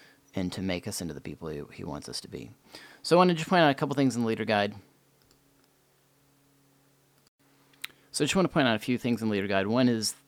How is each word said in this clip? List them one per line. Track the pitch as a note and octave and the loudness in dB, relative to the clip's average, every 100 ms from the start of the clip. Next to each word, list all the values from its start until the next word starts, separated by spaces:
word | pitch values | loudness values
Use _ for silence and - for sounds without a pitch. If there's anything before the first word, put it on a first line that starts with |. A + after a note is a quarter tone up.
| - _ _ - | -20 _ _ -6
and | F#2 | -6
to | F#2 | -4
make | F#2+ F2+ G#2 | -4 -6 -6
us | - | -8
into | E2+ | -8
the | D2 | -10
people | - D2 D#2+ | -12 -12 -10
he, | D2+ C#2+ | -10 -12
he | - E2+ | -12 -12
wants | D2 - | -10 -10
us | - | -12
to | - | -12
be. | - - - _ - - - | -14 -14 -18 _ -20 -20 -16
So | - E3+ | 2 4
I | |
want | F3+ | 6
to | E3 | 2
just | D#3+ | 2
point | F#3 | 4
out | D#3 | 4
a | |
couple | C3+ C#3+ C#3+ | 4 -2 2
things | C3+ A#2 | 2 2
in | |
the | A#2 | -2
leader | G#2+ | -2
guide. | G#2+ G#2 G2+ G#2 - _ _ _ _ _ _ _ _ _ _ _ _ _ _ _ _ _ _ _ _ _ _ _ _ _ _ _ _ _ - - _ | 0 0 0 -4 -18 _ _ _ _ _ _ _ _ _ _ _ _ _ _ _ _ _ _ _ _ _ _ _ _ _ _ _ _ _ -18 -18 _
So | - | -4
I | D3 | 0
just | F#3+ | 2
want | F3 | 2
to | |
point | E3+ C3 | 2 2
out | A2 | 2
a | |
few | - B2 | 0 -2
things | B2+ A#2 | 0 -2
in | A2 | 0
the | |
leader | G#2 G2 | 0 2
guide. | G2 G2 | 0 2
One | A#2+ B2 | 2 2
is | A2+ G#2+ - | 2 -2 -6